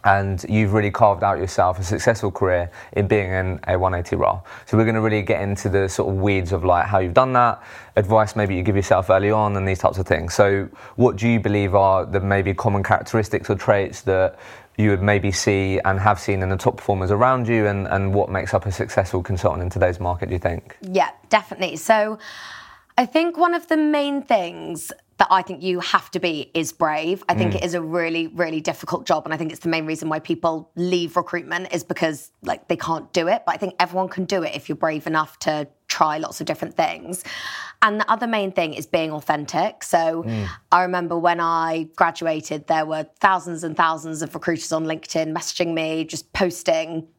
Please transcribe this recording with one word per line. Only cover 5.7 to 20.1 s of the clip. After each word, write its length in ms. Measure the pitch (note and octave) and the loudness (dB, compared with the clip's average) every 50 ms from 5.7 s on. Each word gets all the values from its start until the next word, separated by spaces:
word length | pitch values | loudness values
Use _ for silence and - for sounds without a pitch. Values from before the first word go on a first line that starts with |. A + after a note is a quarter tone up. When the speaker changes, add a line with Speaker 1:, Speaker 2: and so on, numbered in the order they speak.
Speaker 1:
the 180 | F#2 G2 G2 F#2 | 2 2 0 0
sort 240 | - - - F#2 | 0 -2 -2 0
of 80 | G2 F#2+ | 0 0
weeds 320 | F#2 G#2 G2 F#2+ F2+ E2+ | 2 2 2 0 0 -2
of, 100 | G2 F2 | -2 0
like, 220 | E2+ F2+ F2 E2+ - | 2 2 4 2 2
how 140 | F#2+ G2+ F#2+ | 2 2 2
you've 160 | F#2+ F2 F2 | 0 4 4
done 180 | B2+ C3 C3 | 4 4 4
that, 300 | B2+ B2 B2 A#2 - - - - - - - - _ | 4 4 4 4 2 -2 -10 -20 -20 -20 -20 -2 _
advice 400 | A2+ G2+ F#2 A2+ A2 G#2+ G#2 - | 0 2 4 4 4 4 2 0
maybe 180 | A2 G#2 G2 F#2+ | -2 0 0 0
you 80 | F2+ | 0
give 140 | F2+ G#2+ G2 | 0 2 2
yourself 320 | G2 F#2+ - G2 F2+ F2+ - | 0 4 4 2 2 6 4
early 220 | F#2+ F#2+ G2+ G2+ | 4 4 4 4
on, 260 | G#2+ G#2+ G#2+ G#2 G2+ | 2 2 2 2 0
and 100 | G2 F#2+ | 0 0
these 120 | F#2+ F#2+ - | 0 -2 2
types 180 | - - - | 0 0 0
of 100 | F#2+ F#2 | 0 0
things. 280 | - F2 D#2 E2 F2 - | 0 0 0 0 -2 2
So 340 | - G#2 G2 G2 G2 F#2+ - - - - - - | 4 4 4 4 0 -2 -6 -10 -20 -20 -12 2
what 200 | - A#2+ B2 G2 | 4 4 4 4
do 100 | F#2+ A2 | 2 2
you 140 | A#2+ A#2 A2+ | 2 2 2
believe 340 | G2 G#2+ G#2 G#2 G2+ F#2+ F#2+ | 2 2 2 2 2 4 4
are 300 | G2+ G2 F#2+ F#2+ F#2+ E2 | 6 6 6 4 2 0
the 160 | - F#2+ G2+ | 0 -2 -2
maybe 320 | F#2 G2 G2 G2 F#2 G2 | 2 2 2 2 2 0
common 300 | F#2+ - - A2 G2 G2+ | -2 0 0 0 0 0
characteristics 680 | F#2+ - G#2+ - - - - A2+ G2+ - - - - - | 2 2 0 0 0 0 0 0 0 0 -2 -4 0 -2
or 60 | G#2 | -2
traits 480 | F#2+ - - G#2 G2+ G2 F2+ - - | 0 2 2 2 2 2 -2 -6 -4
that 360 | - G2 F#2+ F#2 F#2+ F#2 - - - - - - - _ _ | 0 2 2 4 2 0 0 -6 -20 -20 -20 -20 -20 _ _
you 140 | - G#2+ G#2+ | 2 4 4
would 120 | G2+ F#2 | 4 4
maybe 300 | F#2+ G#2 G#2 G2+ F#2 G2+ | 4 4 4 4 2 0
see 480 | F#2 - - G#2+ G2+ G2 G2 F#2+ F#2+ - - | -2 0 2 2 2 2 2 0 0 0 0
and 120 | F#2+ F#2+ F#2+ | 0 0 4
have 220 | G2 G#2+ G#2 - | 4 2 2 2
seen 220 | - - G2+ F#2+ | 0 -2 -2 0
in 80 | F#2 F2+ | 0 -2
the 80 | F#2+ F#2+ | -2 0
top 180 | - B2 A2 | 0 -2 -2
performers 340 | - - - G2+ F#2+ F#2 F#2 | 0 -2 -2 0 0 2 0
around 380 | G#2 G2+ B2 B2+ C3 B2+ A#2+ A2 | 2 4 4 2 2 0 0 0
you, 180 | A#2 A2+ G#2 | 2 2 2
and, 200 | G#2 G2+ G2 F#2+ | 2 0 -2 -2
and 260 | - - G2 G2 G2 | -2 0 0 0 2
what 160 | G2 G2+ - - | 0 0 0 0
makes 240 | F#2+ F#2+ - - | -2 -4 -2 0
up 140 | - F#2+ - | -2 -2 -2
a 60 | G2+ | -2
successful 500 | F#2 - - - - G#2 G2 - - F#2 | -4 -4 -6 -2 -2 -2 -2 0 -2 -4
consultant 400 | F2 - F#2+ F2+ - F2 D#2 F2+ | -2 -2 -4 0 0 0 0 0
in 80 | F2+ F2+ | -4 -4
today's 300 | - F#2 F#2 F2+ F2+ F2 | 0 2 2 2 0 -2
market, 280 | F#2 F2 | -4 -4